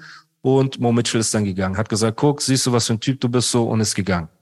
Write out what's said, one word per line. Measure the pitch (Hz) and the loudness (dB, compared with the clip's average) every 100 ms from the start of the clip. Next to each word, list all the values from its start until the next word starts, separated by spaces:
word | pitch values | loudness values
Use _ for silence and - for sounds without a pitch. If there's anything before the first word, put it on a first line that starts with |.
| - - _ _ | -10 -20 _ _
und | 131 135 135 - | 2 2 2 0
Mo | 120 | 0
Mitchell | 117 117 117 | 2 0 -2
ist | 107 | 0
dann | 110 104 | 0 -2
gegangen. | 92 92 95 | -2 -4 -2
Hat | 113 | -2
gesagt, | 107 113 110 | 0 -2 0
„Guck, | 147 143 | 0 0
siehst | - 131 - | 0 0 2
du, | |
was | 120 - | 0 0
für | |
ein | 110 | -2
Typ | - 131 | -2 -2
du | 123 | 0
bist“, | 123 117 | 0 2
so, | 120 117 | 0 0
und | 110 | 0
ist | 107 - | 0 -2
gegangen. | 95 90 80 _ | 0 -2 -2 _